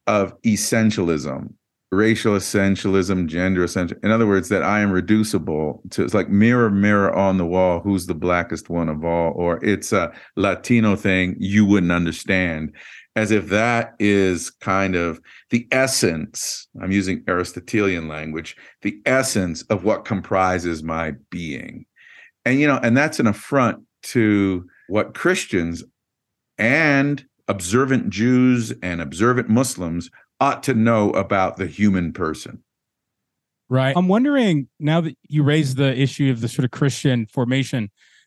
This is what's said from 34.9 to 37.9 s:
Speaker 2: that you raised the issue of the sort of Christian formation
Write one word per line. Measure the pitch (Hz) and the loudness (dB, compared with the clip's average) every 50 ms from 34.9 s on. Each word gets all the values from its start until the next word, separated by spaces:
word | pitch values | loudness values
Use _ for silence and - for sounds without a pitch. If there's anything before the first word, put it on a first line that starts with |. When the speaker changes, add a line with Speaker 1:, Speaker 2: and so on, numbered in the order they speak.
| 160 175 | 2 2
Speaker 2:
that | 160 156 127 _ _ - | 0 -2 -8 _ _ -4
you | 147 151 | 0 0
raised | 143 147 147 160 151 135 131 131 | 2 4 2 2 0 0 0 0
the | 139 135 120 127 | 0 0 2 2
issue | 139 131 - - 143 135 | 0 0 0 0 0 0
of | 127 113 | 0 0
the | 113 110 | -4 -6
sort | - - 131 | -2 -2 -2
of | 123 | -2
Christian | - - 147 135 - - - 139 127 120 110 | -2 0 -2 -2 -2 0 0 0 0 0 -2
formation | - - 139 120 120 131 135 127 - - 123 104 98 | -4 -4 -4 -2 0 0 -2 -2 -2 -4 -6 -6 -6